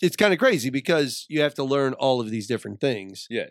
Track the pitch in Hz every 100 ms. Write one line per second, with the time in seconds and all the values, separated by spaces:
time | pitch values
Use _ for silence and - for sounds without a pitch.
0 | 180 - 208 175 262 175 127 135 156 165
1 | 139 - - 151 147 143 135 139 135 131
2 | 135 127 110 110 104 113 104 101 139 110
3 | 95 95 - 117 -